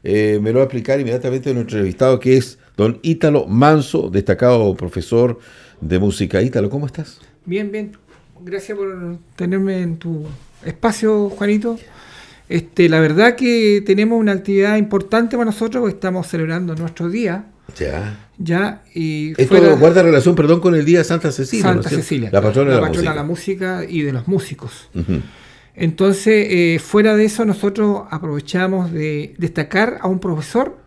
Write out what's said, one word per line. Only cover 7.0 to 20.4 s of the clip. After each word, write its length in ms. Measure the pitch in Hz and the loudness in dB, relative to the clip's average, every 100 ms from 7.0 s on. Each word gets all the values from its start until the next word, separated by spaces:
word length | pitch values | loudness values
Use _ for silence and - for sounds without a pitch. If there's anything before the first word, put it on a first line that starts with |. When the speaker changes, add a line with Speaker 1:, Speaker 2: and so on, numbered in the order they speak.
| 156 - - _ 175 | -14 -16 -20 _ -8
Speaker 2:
Bien, 240 | 190 208 | -6 -6
bien. 220 | 214 208 - _ _ _ - | -8 -10 -16 _ _ _ -20
Gracias 320 | 180 196 196 208 | -12 -10 -10 -8
por 420 | 196 185 175 175 _ - | -8 -8 -12 -12 _ -8
tenerme 460 | 180 190 196 185 | -4 -2 -2 -2
en 160 | 175 165 | -4 -6
tu 260 | 170 160 151 139 - _ | -8 -8 -10 -16 -20 _
espacio, 640 | - - 226 214 220 214 202 | -14 -4 -2 0 0 0 -2
Juanito. 480 | 196 202 214 233 233 - - - - - - _ | -2 0 0 -2 -8 -12 -20 -20 -20 -20 -20 _
Este, 400 | 170 165 - 175 | -6 -4 2 2
la 100 | 160 | 4
verdad 380 | 156 156 233 240 | 2 4 2 2
que 480 | 254 233 214 202 196 | 0 2 4 2 2
tenemos 320 | 196 214 233 | 2 2 2
una 140 | 214 | 0
actividad 460 | 196 196 196 202 214 | -2 0 2 2 2
importante 580 | 208 196 196 226 233 240 | 2 -2 0 0 0 0
para 80 | |
nosotros 360 | 226 208 226 247 | -2 -2 -4 -2
porque 120 | 220 | -2
estamos 320 | 196 185 180 170 | -2 -4 -4 -4
celebrando 480 | 170 160 165 180 | -4 -4 -4 -4
nuestro 340 | 160 165 165 170 | -6 -8 -6 -6
día. 360 | 208 214 185 214 _ - - | -2 -4 -4 -10 _ -20 -8
Speaker 1:
Ya. 460 | 73 76 104 104 - - | -6 -6 -8 -10 -18 -10
Speaker 2:
Ya, 440 | 165 170 208 208 _ | -2 0 -2 -6 _
y 380 | - 160 156 151 | -6 -4 -4 -6
Speaker 1:
Esto 140 | 160 131 190 | -2 4 6
Speaker 2:
fuera 180 | 170 | 6
Speaker 1:
guarda 260 | 143 156 175 | 8 6 6
relación, 320 | 170 143 165 | 6 6 4
perdón, 240 | 165 | 4